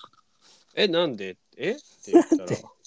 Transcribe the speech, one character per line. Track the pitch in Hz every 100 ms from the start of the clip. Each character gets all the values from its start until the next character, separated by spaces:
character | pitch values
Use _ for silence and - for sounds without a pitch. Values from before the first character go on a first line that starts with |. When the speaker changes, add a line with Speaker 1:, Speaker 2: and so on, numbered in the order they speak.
| - _ _ _ _ _ _
Speaker 1:
「え、 | - 202
な | 165 170
ん | 110
で？ | 95 90 _ -
え？」 | 151
っ | 285
て | - _ -
言 | 339
っ | -
た | 302
ら、 |
Speaker 2:
<laughs> | 180 - - _